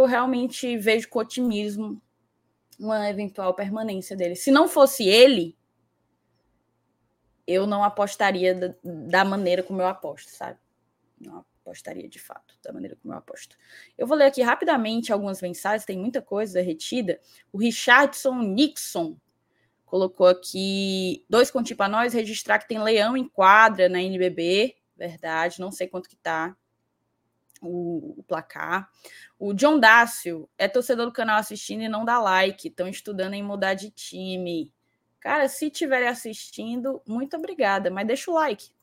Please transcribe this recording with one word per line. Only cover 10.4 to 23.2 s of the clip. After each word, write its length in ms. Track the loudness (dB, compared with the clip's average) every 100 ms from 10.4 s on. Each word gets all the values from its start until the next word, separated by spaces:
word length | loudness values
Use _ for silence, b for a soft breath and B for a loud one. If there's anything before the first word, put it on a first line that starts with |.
| -14 -14 _ _ _ _ _ _
Não 260 | -20 -20 -20 _
apostaria, 460 | -20 -18 -16 -14 -16
de 100 | -20
fato, 360 | -20 -20 _ _
da 100 | -16
maneira 240 | -12 -14 -14
como 140 | -14
eu 40 | -14
aposto. 380 | -14 -18 -18 _ B B B -6
Eu 100 | 0
vou 120 | 4
ler 80 | 4
aqui 160 | 4
rapidamente 720 | 0 2 2 0 0 -4 -2
algumas 280 | -2 -2 -6
mensagens, 460 | -8 -6 -4 -4 -4
tem 120 | -6
muita 220 | -4 -6
coisa 400 | -4 -4 -2 -2
retida. 580 | -2 -4 -4 -4 -2 -6 b b b
O 60 | -2
Richardson 800 | -2 0 6 6 6 0 -4 -2
Nixon 800 | -2 2 0 0 -8 -6 -6 -8 _ _ _ _ _ _
colocou 420 | _ -2 -2 4 6
aqui 960 | 6 -2 -6 -2 -2 -2 -2 -2 -6 _
dois 220 | 4 4
continhos 260 | 0 -6 -2
pra 120 | -2
nós, 260 | 0 0
registrar 440 | -2 -4 -8 -2 -2
que 80 | 0
tem 160 | -4
Leão 340 | 0 2 2
em 120 | 0